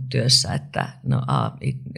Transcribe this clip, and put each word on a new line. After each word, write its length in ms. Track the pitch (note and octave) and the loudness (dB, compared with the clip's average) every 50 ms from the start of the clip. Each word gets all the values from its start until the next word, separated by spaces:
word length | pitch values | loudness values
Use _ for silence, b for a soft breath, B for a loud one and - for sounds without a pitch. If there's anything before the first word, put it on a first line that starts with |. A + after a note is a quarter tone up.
| B2+ - | 0 0
työssä, 460 | B2+ A#2+ A#2 A#2 B2+ - - - - | 0 2 4 6 4 4 4 2 -2
että 340 | C#3+ - - - - - - - - | -4 -4 -4 -4 -4 -4 -4 -6 -8
no, 200 | - - - - - | -2 0 0 0 2
a, 240 | - C#2 C2 A1+ - - - | 2 2 2 2 0 -2 -4
it-, 160 | - C#2 C2 C2 C2 - - | -4 -4 -4 -4 -8 -12 -12